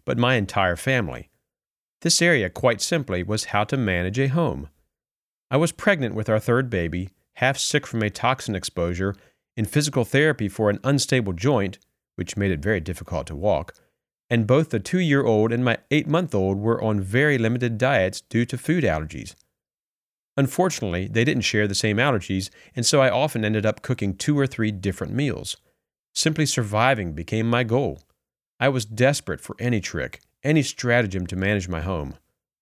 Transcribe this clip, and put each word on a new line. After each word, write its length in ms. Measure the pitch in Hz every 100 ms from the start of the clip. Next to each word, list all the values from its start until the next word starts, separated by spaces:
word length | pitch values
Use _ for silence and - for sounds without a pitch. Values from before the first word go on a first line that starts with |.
but 140 | - 120
my 160 | 120
entire 420 | 127 98 - 95 85
family. 540 | - 131 90 62 - _ _ _ _ _ _ _
This 220 | 170 -
area, 260 | 175 151 95
quite 320 | - 127 110
simply, 400 | - 170 131 90
was 240 | 90 110 -
how 200 | 104 107
to 120 | 135
manage 400 | 107 90 90 113
a 120 | 135
home. 400 | 151 151 67 76 _ _ _ _ _ _ _ -
I 60 | 135
was 140 | 165
pregnant 440 | - 214 180 120 101
with 140 | 107
our 100 | 110
third 320 | - 120 127
baby, 380 | 104 85 87 92 - _
half 260 | - 127 135
sick 260 | - 147 -
from 160 | 117
a 80 | 104
toxin 460 | - 120 131 - 98
exposure, 600 | - - 85 90 95 101 _ _ _ -
in 100 | 104
physical 380 | 156 147 135
therapy 460 | 110 135 156 135 101
for 220 | - 107
an 80 | 101
unstable 500 | 135 139 - 131 101
joint, 440 | 85 123 131 98 - _ _ _ -
which 200 | 92 -
made 140 | 101
it 140 | 80
very 160 | 92 104
difficult 480 | 80 87 - 82 71
to 80 | 73
walk, 400 | 101 80 90 - _ _ _ _ -
and 160 | 120 107
both 240 | 135 160
the 80 | 113
two-year-old 720 | - 180 170 139 117 107 110
and 120 | 117
my 140 | 123 113 -
eight-month-old 640 | 151 147 160 170 101 95 98
were 240 | 110 117
on 180 | 110 104
very 360 | 92 117 151 135
limited 400 | 113 120 123 110
diets 440 | 127 127 95 -
due 240 | - 117 120
to 120 | 127
food 260 | - 170
allergies. 520 | 117 78 78 73 55 - _ _ _ _ _ _ _ _ _ -
Unfortunately, 680 | 139 - 185 - 104 87 92
they 160 | 113
didn't 200 | 120 127
share 240 | 98 107 104
the 80 | 98
same 220 | 110 104
allergies, 520 | 139 113 - 95 95 - - -
and 80 |
so 160 | 120 147
I 120 | 131
often 340 | 107 147 117 107
ended 200 | 107 107
up 180 | 107
cooking 320 | - 127 101 95
two 240 | - 147
or 80 | 135
three 240 | - 107
different 420 | 101 98 87 92
meals. 440 | 117 143 90 - - _ _ _ _ _ -
Simply 320 | 160 156 147
surviving 680 | - 104 107 123 127 87
became 340 | 76 82 110 113
my 160 | 117
goal. 380 | 120 120 120 69 - _ _ _ _ -
I 100 | 127
was 160 | 131 107
desperate 560 | 110 127 143 - 82
for 140 | - -
any 220 | 117 113
trick, 380 | - 82 64 - _ _
any 200 | 139 156
stratagem 640 | 123 - 123 120 110 95 87
to 80 | 92
manage 340 | 95 104 90
my 120 | 85
home. 340 | 85 87 69 - _ _ _ _